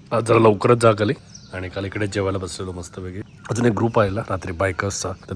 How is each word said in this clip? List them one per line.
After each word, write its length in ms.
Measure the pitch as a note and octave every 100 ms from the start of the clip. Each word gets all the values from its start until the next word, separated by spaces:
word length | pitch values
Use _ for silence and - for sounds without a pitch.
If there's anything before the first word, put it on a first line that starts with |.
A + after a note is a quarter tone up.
| -
आज 120 | A2+
जरा 140 | A2+ A2+
लवकरच 400 | A2 G2+ B2 A#2+
जाग 240 | A2+ G#2+
आली 100 | G#2+ D3+ - - -
आणि 140 | F#2 F#2
काल 160 | G2
इकडे 220 | G2 G#2 G#2
जेवायला 320 | G2+ F#2+ F#2+
बसलेलो 340 | F#2 - F#2
मस्तपैकी. 480 | F2+ E2+ - F#2 F#2 - - -
अजून 160 | A2 A#2+
एक 60 |
ग्रुप 280 | G2+ A2+ A#2
आहे 100 | G2+
ना 100 | G2+ -
रात्री 220 | F#2 F#2+
बायकर्सचा, 560 | F2 F#2+ F2+ G2+ - - -
तर 40 | -